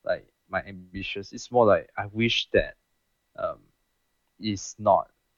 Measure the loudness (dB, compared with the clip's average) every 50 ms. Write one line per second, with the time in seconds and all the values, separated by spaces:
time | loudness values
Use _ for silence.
0 | -6 -6 -6 -6 -8 _ _ _ _ _ -8 -6 -6 -8 -14 -16 -16 -14 -12 -10
1 | -10 -8 -8 -10 -12 -12 -14 -16 -10 -2 2 4 6 6 6 4 2 -4 -8 -10
2 | -10 -6 -2 0 0 0 0 0 -2 0 0 0 0 0 -6 _ _ _ _ _
3 | _ _ _ _ _ _ _ -8 -8 -8 -8 -10 _ _ _ _ _ _ _ _
4 | _ _ _ _ _ _ _ -10 -8 -6 -6 -6 -8 -12 -10 -2 2 4 4 4
5 | 2 -2 _ _ _ _ _